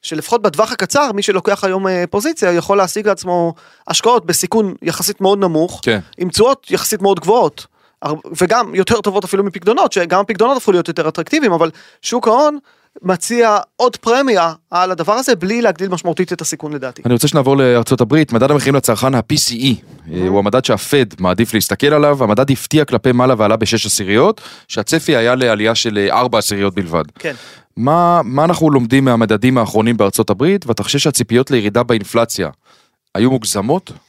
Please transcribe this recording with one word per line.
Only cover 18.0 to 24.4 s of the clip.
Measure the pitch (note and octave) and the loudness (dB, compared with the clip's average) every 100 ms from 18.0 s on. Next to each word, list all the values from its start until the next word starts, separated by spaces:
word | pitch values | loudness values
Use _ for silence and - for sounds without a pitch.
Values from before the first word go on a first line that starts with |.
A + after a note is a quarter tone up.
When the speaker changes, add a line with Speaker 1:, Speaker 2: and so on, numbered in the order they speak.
Speaker 2:
הברית. | A2+ D3+ D3+ | 2 2 2
מדד | A#2 C3+ | 2 2
המחירים | D3 B2 | 2 2
לצרכן, | C#3 B2+ A2 C3 | 0 0 0 0
ה-P | B2+ G#2+ | 0 -2
C | D3+ - | -2 -2
E, | A#2 | -2
אה, | C3+ G#2 - - E2 | -2 -2 -6 -20 -10
Speaker 1:
Mhm. | F2 F#2 | -4 0
Speaker 2:
הוא | G2+ | 0
המדד | G2+ B2 | 2 0
שהפד | - G#2+ - C#3+ A2+ - | 0 -2 0 0 0 -2
מעדיף | F2+ F#2 A2+ | -2 0 0
להסתכל | A2+ - E3 C#3+ | 0 -2 0 2
עליו, | D3+ D3 C#3+ | 4 2 2
המדד | A#2 G#2+ C3+ | 2 2 2
הפתיע | C3+ - D#3 | -2 0 0
כלפי | C#3+ A#2+ C3+ | 2 0 2
מעלה | B2 B2+ A#2 | 2 2 2
ועלה | G#2 A2 | 2 2
בשש | A2 A2 | 0 -2
עשיריות, | G#2+ - F#2+ G#2+ F3 A3 | -2 -4 0 2 2 0